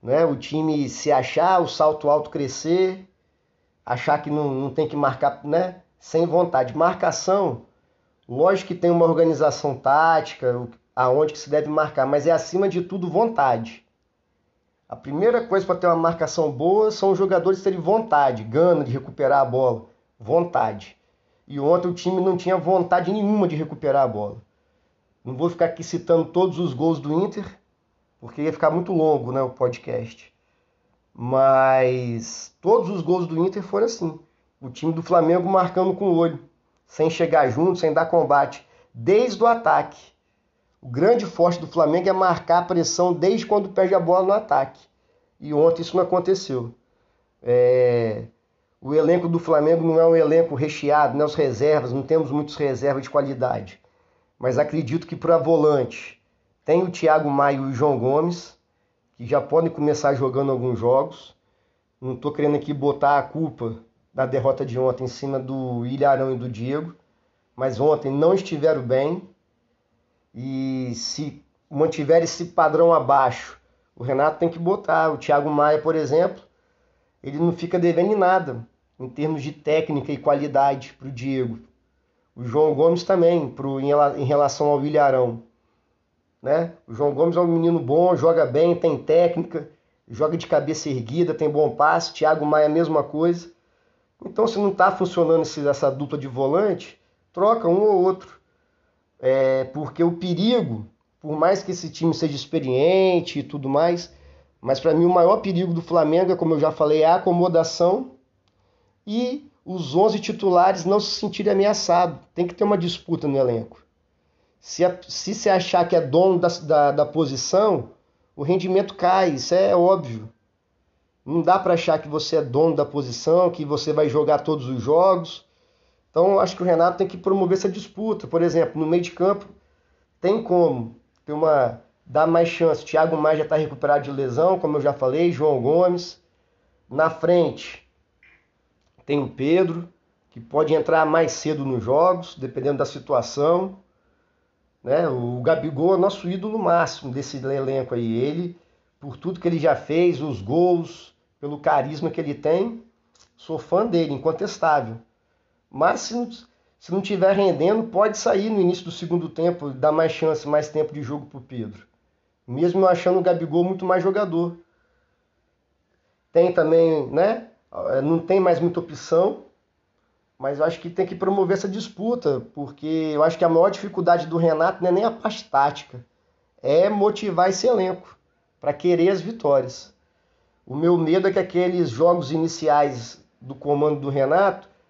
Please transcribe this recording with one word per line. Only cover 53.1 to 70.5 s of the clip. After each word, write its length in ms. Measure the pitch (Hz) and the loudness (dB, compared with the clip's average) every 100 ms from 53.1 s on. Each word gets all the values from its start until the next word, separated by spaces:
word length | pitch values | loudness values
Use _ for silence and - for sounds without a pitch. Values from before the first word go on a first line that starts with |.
| 147 139 131 127 110 98 - _ _ _ _ _ _ | -2 -2 -4 -4 -4 -8 -20 _ _ _ _ _ _
Mas 200 | 123 127 | -4 0
acredito 500 | 147 151 131 160 - | -2 -2 -4 -6 -6
que 80 | 147 | -6
pra 220 | 165 170 | 2 2
volante 840 | 160 165 151 147 123 - - - _ _ _ _ | 4 2 4 2 -2 -8 -18 -20 _ _ _ _
tem 180 | - 165 | 0 0
o 80 | 185 | 0
Thiago 400 | 175 160 156 147 | -2 2 2 2
Maia 260 | 139 143 143 | 2 2 0
e 40 | |
o 140 | 135 | -4
João 260 | 123 151 131 | 0 0 2
Gomes, 580 | 123 143 165 175 - _ _ _ _ _ _ _ | 2 2 0 -4 -12 _ _ _ _ _ _ _
que 100 | 120 | -2
já 160 | 139 | -2
podem 280 | - 156 165 | 2 0 0
começar 440 | 160 147 151 147 | -2 -2 0 0
jogando 380 | 139 131 127 139 | 0 0 0 -2
alguns 280 | 127 127 113 | -2 -2 -2
jogos. 560 | 120 135 165 - - _ _ _ _ _ _ _ | 2 2 0 -10 -20 _ _ _ _ _ _ _
Não 160 | 127 123 | -12 -6
tô 160 | 143 | -6
querendo 240 | 147 147 147 | -2 0 0
aqui 180 | 147 | -2
botar 440 | 156 143 143 143 143 | -2 -2 2 2 2
a 60 | |
culpa 520 | 139 156 160 117 117 107 - _ _ | 0 -4 -6 -6 -10 -10 -18 _ _
da 120 | - 131 | -6 -2
derrota 380 | 131 127 131 | 0 0 -2
de 160 | 139 120 | -4 -2
ontem 260 | 131 123 127 | -2 -2 -6
em 20 | |
cima 320 | - 139 135 | -8 -6 -6
do 460 | 131 135 127 120 123 | -6 -8 -6 -6 -6
Ilharão 480 | 135 139 135 135 | 0 2 2 0
e 40 | 127 | -4
do 100 | 123 | -8
Diego, 480 | 107 120 147 170 - _ _ _ _ _ - | -8 -6 -6 -8 -16 _ _ _ _ _ -6
mas 240 | 131 110 | -4 0
ontem 320 | 143 147 139 | 2 2 0
não 220 | 139 160 | 2 2
estiveram 480 | 190 190 156 151 156 | 2 -2 -2 0 0
bem. 460 | 123 131 143 180 - _ _ _ _ _ _ _ _ _ _ | 0 0 0 -4 -10 _ _ _ _ _ _ _ _ _ _
E 600 | - 131 | -14 -10